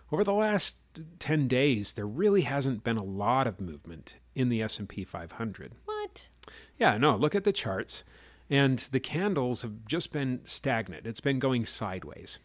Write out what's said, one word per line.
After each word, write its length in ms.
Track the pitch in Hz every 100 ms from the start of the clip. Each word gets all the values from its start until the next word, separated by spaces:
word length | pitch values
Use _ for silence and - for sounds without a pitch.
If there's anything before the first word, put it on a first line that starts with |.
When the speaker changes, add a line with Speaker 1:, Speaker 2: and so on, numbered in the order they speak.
| -
Speaker 1:
Over 100 | 156
the 100 | 202
last 440 | 202 214 202 - - _ - 160 -
ten 300 | - 156 131
days, 440 | 127 143 110 101
there 140 | - 104
really 360 | 123 208 196
hasn't 420 | 127 139 135 113
been 120 | 120 113
a 60 |
lot 440 | 98 98 104 131 127
of 140 | 92
movement 560 | 90 76 82 80 - - _
in 140 | - 123
the 120 | 117
S 160 | 110 -
and 100 | 101
P 160 | -
five 280 | 92 87 85
hundred. 400 | - 226 185 - -
Speaker 2:
What? 440 | 403 427 415 - - _ - - - -
Speaker 1:
Yeah, 180 | 196 107
no, 200 | 147 104
look 180 | 147
at 80 | 202
the 80 | 202
charts. 520 | 190 110 95 - - - - - - -
And 300 | 143 139 127
the 220 | - 131
candles 640 | - 156 208 156 123 120
have 220 | 120 107 107
just 260 | 160 -
been 280 | 147 135 123
stagnant. 600 | - - 139 117 98 80 113
It's 140 | 113
been 200 | 143 135
going 240 | 131 123 110
sideways. 720 | - 104 92 76 - - -